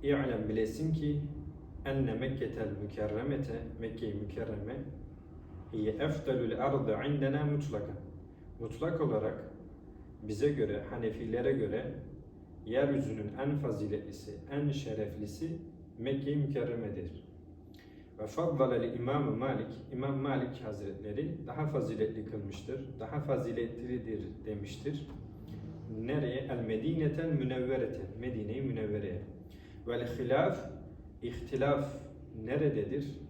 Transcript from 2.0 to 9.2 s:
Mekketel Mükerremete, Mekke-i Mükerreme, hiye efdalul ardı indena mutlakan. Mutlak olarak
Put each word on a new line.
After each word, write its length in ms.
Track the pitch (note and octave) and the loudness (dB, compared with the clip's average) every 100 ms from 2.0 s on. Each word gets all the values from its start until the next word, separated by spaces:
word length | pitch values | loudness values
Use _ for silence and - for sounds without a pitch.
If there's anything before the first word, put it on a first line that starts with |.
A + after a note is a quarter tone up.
| A#2+ | 4
Mekketel 540 | G#2+ C3 - - - G#2+ G2+ | 2 0 0 0 0 -2 -2
Mükerremete, 800 | G2+ - G#2 G#2+ C3+ C3+ - A2+ A2 - | -4 0 0 2 2 2 0 -2 -4 -4
Mekke-i 340 | A2+ G#2+ A2+ | -4 -2 -2
Mükerreme, 640 | G2+ G2+ - A2 G#2 G#2 C3+ C#3+ - - - - - - - - | -2 -2 -2 -2 -2 -2 -4 -6 -8 -10 -12 -14 -14 -12 -12 -6
hiye 180 | A2 G#2+ | 0 2
efdalul 600 | G#2+ D3+ - - B2 A#2 | 4 2 2 2 2 4
ardı 460 | A2+ C3 C#3 A2 G#2 C3+ | 2 4 4 4 2 4
indena 380 | C#3+ C3+ D3 D3 | 4 4 4 4
mutlakan. 500 | D3 - G#2+ - - - - - - - - | 2 2 -2 -2 -6 -8 -12 -14 -16 -14 -8
Mutlak 420 | A2 - D#3+ E3 | -6 0 0 4
olarak 500 | C#3 A2 | 4 4